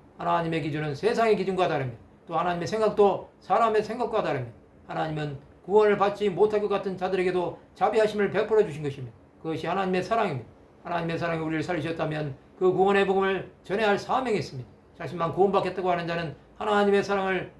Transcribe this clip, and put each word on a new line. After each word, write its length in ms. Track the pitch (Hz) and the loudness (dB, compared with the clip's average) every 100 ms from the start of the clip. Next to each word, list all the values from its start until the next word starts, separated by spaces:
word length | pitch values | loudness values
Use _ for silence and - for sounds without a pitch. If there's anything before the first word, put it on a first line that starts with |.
| - - | -20 -6
하나님의 440 | 170 175 165 160 | 0 0 0 -2
기준은 320 | 151 151 151 135 | -2 -4 -4 -2
세상의 400 | 208 220 226 190 | 0 2 2 2
기준과 320 | 190 185 170 | 0 0 0
다릅니다. 320 | 151 127 113 - - - | 0 -4 -8 -20 -20 -6
또 120 | 165 | -2
하나님의 300 | 175 175 165 | -2 -2 -4
생각도 640 | 220 214 208 202 147 - _ | 0 0 4 4 4 -6 _
사람의 440 | - 214 226 214 | -2 2 4 2
생각과 400 | 208 220 196 214 | -2 -6 -2 -2
다릅니다. 300 | 165 135 117 - - - - | -2 -4 -6 -14 -20 -20 -10
하나님은 500 | 165 160 151 147 135 - - 175 | -6 -4 -4 -6 -8 -16 -18 2
구원을 320 | 208 208 196 | 6 6 4
받지 320 | 196 202 208 | 2 2 -2
못할 320 | 170 208 208 | 2 2 4
것 80 | 202 | 0
같은 280 | 196 196 185 | -2 -2 -4
자들에게도 640 | 185 185 180 180 165 - - - | -2 0 0 0 -2 -6 -18 -2
자비하심을 560 | 202 220 208 208 196 | 2 4 2 0 0
베풀어 340 | 185 214 214 170 | 0 2 2 2
주신 160 | 147 | -2
것입니다. 320 | 143 135 123 - - _ | -8 -8 -14 -16 -20 _
그것이 260 | 160 156 170 | -8 -6 -4
하나님의 340 | 190 185 185 | -2 0 0
사랑입니다. 460 | - 233 196 127 - - - - | 0 0 0 -2 -8 -20 -20 -18
하나님의 340 | 175 170 165 165 | -6 -4 -2 -2
사랑이 240 | 170 165 | -2 -2
우리를 180 | 156 160 | -2 -4
살리셨다면 760 | 160 170 165 165 156 156 147 - - - | -2 -4 -4 -4 -4 -4 -6 -10 -18 0
그 140 | 185 | 2
구원의 320 | 180 190 196 190 | 4 4 4 2
복음을 460 | 190 190 185 - - | 2 0 -2 -6 -16
전해야 260 | - 202 208 | -6 0 0
할 100 | 196 | 0
사명이 380 | - 240 247 190 | 0 -2 0 -2
있습니다. 300 | - 131 - - _ - | -4 -10 -14 -20 _ -14
자신만 360 | 151 175 165 | -10 -4 -4
구원받겠다고 580 | 165 196 190 185 185 180 | 2 2 2 0 -4 -2
하는 160 | 175 165 | -2 -2
자는 280 | 170 160 - - - | -4 -6 -12 -20 -8
하나님의 460 | 214 202 202 196 | 0 2 4 2
사랑을 480 | 190 202 190 180 143 | 2 -2 0 -2 -6